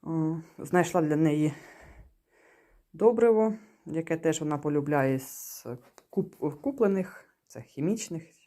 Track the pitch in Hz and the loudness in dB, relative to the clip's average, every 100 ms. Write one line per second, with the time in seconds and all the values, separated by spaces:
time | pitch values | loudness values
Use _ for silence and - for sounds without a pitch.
0 | - 160 156 160 160 - - 180 170 180 | -4 -2 0 -2 -8 -16 0 2 2 2
1 | 156 151 160 151 151 143 - - - - | 2 4 2 4 0 -2 -18 -20 -20 -20
2 | - _ _ _ _ _ _ _ _ 160 | -20 _ _ _ _ _ _ _ _ 2
3 | 214 226 233 220 220 214 - _ - 156 | 4 6 4 6 2 0 -12 _ -8 -6
4 | 160 160 165 156 151 147 151 147 143 147 | -2 -2 0 0 -2 -4 0 -2 0 2
5 | 135 135 135 - - - - 123 - - | 2 0 -4 -16 -16 -16 -14 -14 -16 -20
6 | _ - - - 151 143 277 269 208 190 | _ -6 -6 -4 -6 -4 -8 0 0 0
7 | 185 - - _ _ - 117 - 156 220 | -4 -10 -20 _ _ -20 -18 -6 -4 -2
8 | - 165 160 _ | -6 -10 -12 _